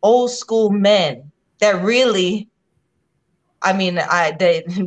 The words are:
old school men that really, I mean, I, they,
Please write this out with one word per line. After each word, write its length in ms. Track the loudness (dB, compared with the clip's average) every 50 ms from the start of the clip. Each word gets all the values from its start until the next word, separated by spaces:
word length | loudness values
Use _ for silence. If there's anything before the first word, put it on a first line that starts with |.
old 280 | 2 2 4 2 2 -2
school 380 | -4 -8 -8 -4 -2 0 2 2
men 600 | 2 2 2 2 2 2 2 -2 -6 -8 -16 -20 _ _ _ _ _ -2
that 220 | 0 0 0 0
really, 640 | 0 0 2 2 2 2 2 0 0 -2 -2 -6 -8 _ _ _ _ _ _ _ _ _ _ _ _ _ _ _ _ _ _ _ _ _ _ -4
I 100 | -2 -2
mean, 260 | -2 0 -2 -4 -2 -4
I, 340 | -2 -2 0 0 0 -2
they, 300 | -2 0 0 2 0 0 -2 -8 -6 -6 -6